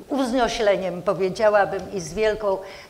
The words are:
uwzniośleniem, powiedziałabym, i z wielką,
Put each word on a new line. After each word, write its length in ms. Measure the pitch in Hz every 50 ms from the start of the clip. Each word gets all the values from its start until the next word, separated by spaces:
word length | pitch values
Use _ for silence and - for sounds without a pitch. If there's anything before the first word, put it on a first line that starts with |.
| - -
uwzniośleniem, 920 | 302 262 262 233 247 262 233 220 - - 220 202 196 185 190 180 175 180
powiedziałabym, 800 | - 208 185 160 190 185 185 226 220 208 208 202 190 196 196 190 185 - -
i 80 | 190
z 120 | 165 156 170
wielką, 440 | 214 214 214 214 214 214 196 190 190 - - - - -